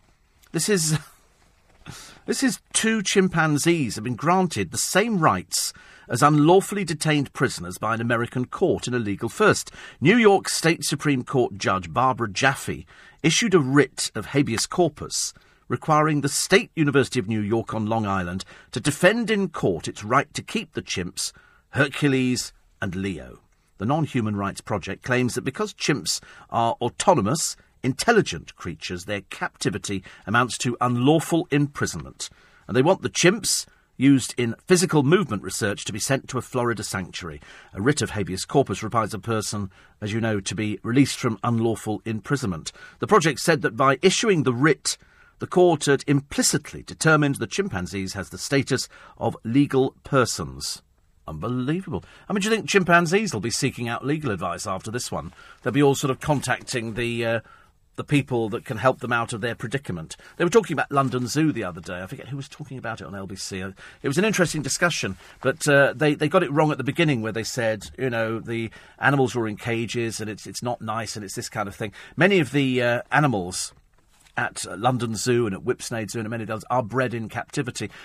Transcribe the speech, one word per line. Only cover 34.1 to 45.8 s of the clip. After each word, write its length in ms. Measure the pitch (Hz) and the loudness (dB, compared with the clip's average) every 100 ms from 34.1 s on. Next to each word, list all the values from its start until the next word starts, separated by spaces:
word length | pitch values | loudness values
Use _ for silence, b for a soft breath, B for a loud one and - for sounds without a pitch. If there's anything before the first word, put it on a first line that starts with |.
| 135 - - | 6 4 -2
in 180 | 120 110 - | -4 -4 2
physical 380 | 180 180 151 | 2 4 4
movement 400 | 135 190 160 104 | 4 4 2 -4
research 420 | - - 104 104 - | -6 -2 -2 -2 -6
to 80 | |
be 60 | 95 | -4
sent 280 | - 135 - | -2 -2 -2
to 120 | 127 | -8
a 20 | |
Florida 420 | - 127 120 107 | -4 -2 0 -2
sanctuary. 560 | 104 101 87 - 85 73 B B B | -4 -6 -8 -10 -12 -14 B B B
A 80 | 87 | -2
writ 200 | 117 147 | 0 0
of 80 | 110 | -2
habeas 340 | 107 87 92 | -4 -4 -6
corpus 380 | - 147 123 95 | 0 2 2 -2
requires 320 | 107 113 104 | -2 -2 -2
a 60 | 107 | -4
person, 520 | 113 110 - 107 98 b b b | -4 -4 -4 -6 -8 b b b
as 100 | 104 | -6
you 80 | 110 | -2
know, 200 | 113 107 | 0 -2
to 160 | - 95 | -4 -4
be 240 | 107 104 | -4 -4
released 360 | 107 127 139 - | 0 4 4 2
from 220 | 123 110 | -4 -2
unlawful 580 | 120 117 113 107 110 104 | 0 2 0 -2 -4 -6
imprisonment. 680 | 113 110 - 143 110 80 78 B B B | -6 -6 -4 -2 -2 -4 -8 B B B
The 80 | - | 2
project 320 | 208 160 120 | 4 4 0
said 220 | - 156 | 0 2
that 160 | 147 113 | 0 2
by 220 | 135 135 | 2 4
issuing 420 | 185 - 233 175 | 2 4 4 4
the 100 | 127 | 2
writ, 440 | 120 156 - - - b b b b | 2 2 2 -2 -8 b b b b
the 100 | 123 | 0
court 380 | 180 180 156 | 4 6 4